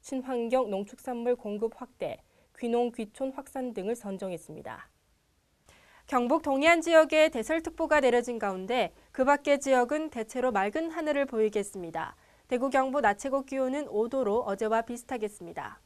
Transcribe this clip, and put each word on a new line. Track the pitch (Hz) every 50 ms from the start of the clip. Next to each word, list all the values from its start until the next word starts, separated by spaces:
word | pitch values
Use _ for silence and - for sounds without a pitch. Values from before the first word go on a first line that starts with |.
친환경 | _ - 277 262 254 262 262 240 233 233 247 262 254 214
농축산물 | 196 190 202 202 - - - 269 247 233 233 247 247
공급 | 240 - 214 208 208 226 220 -
확대, | - 247 - _ _ - 151 - - _ _ _ _ _ _ _
귀농 | - - 233 233 240 240 240
귀촌 | 233 - 220 208 _ - 269 269
확산 | 262 294 277 - - 269 254 247 226
등을 | 233 180 202 240
선정했습니다. | 233 - 202 196 185 202 190 175 165 - - 156 - - - 117 - - _ _ _ _ _ _ _ _ _ _ _ _ _ _ _ _ _ - _ _ _ _ - _
경북 | - 294 254 240 240 294 330
동해안 | 320 302 269 269 285 320 339 339
지역에 | 320 339 330 320 311 320 320 311 311 320
대설특보가 | 320 247 220 - 311 330 320 339 320 - 330 285 302 302
내려진 | 262 247 233 240 233 247 240
가운데 | 226 214 202 190 185 185 190 240 254 208 - _ - _ _
그 | _ - 262
밖의 | 262 285 285 - 302 285 277
지역은 | 277 277 262 247 240 240 285 311 311 311
대체로 | - 240 220 220 - 254 247 254
맑은 | 226 196 190 208 202 320 320 330
하늘을 | 320 339 320 302 294 285 277
보이겠습니다. | 269 - 220 220 214 208 214 196 - - 196 175 165 160 165 160 - - _ _ _ _ _ _
대구, | _ 269 240 247 277
경북 | 254 269 262 269 262 294
낮 | 247 208 202
최고 | 208 - 277 254 277 269
기온은 | - 269 269 262 254 262 294 294
오 | 233 - 208 220 240
도로 | 269 269 254 208 202 240
어제와 | - 214 196 202 226 214 220 226
비슷하겠습니다. | 226 - 240 233 - - 254 220 214 208 208 - 180 170 170 160 139 104 - - _